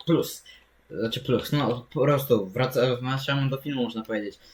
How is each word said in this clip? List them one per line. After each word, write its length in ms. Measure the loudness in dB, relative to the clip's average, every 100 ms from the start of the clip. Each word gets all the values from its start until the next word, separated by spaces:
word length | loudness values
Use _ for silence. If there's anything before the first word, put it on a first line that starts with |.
| 0
plus. 360 | 2 2 -6 -18 -20 _ _ -14 -6
Znaczy 200 | -4 -4
plus, 320 | 0 0 2
no 340 | 0 0 -2 -4
po 60 | 0
prostu 460 | 2 2 4 2 2
wraca-, 500 | -2 0 2 2 2
wracamy 500 | -2 -4 0 0 2
do 60 | -2
filmu, 260 | -4 -2
można 200 | -2 -4
powiedzieć. 360 | -6 -4 -6 -10 -20